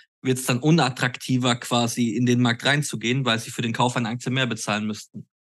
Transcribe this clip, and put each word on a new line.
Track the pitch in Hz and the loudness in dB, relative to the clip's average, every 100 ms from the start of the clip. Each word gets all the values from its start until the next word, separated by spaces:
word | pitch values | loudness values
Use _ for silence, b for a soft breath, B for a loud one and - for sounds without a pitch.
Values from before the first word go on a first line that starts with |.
| B _ | B _
wird's | 131 127 | -2 -2
dann | - 123 | 0 2
unattraktiver, | 151 165 123 123 127 - - 131 123 120 | 4 4 4 0 -4 -4 -2 0 2 0
quasi | - 120 117 - 117 110 | 0 0 0 0 0 2
in | |
den | 123 123 | 2 4
Markt | 120 117 | 2 2
reinzugehen, | 127 143 143 110 113 131 | 2 2 0 -4 -2 0
weil | 123 113 | 0 -2
sie | 120 | -2
für | - | -4
den | 117 | -4
Kauf | 113 123 123 | 0 0 0
einer | 110 | -4
Aktie | 123 127 | -4 -4
mehr | 131 123 | -2 -2
bezahlen | 110 - 104 107 | -4 -4 -4 -4
müssten. | 107 - 104 - _ | -8 -12 -18 -18 _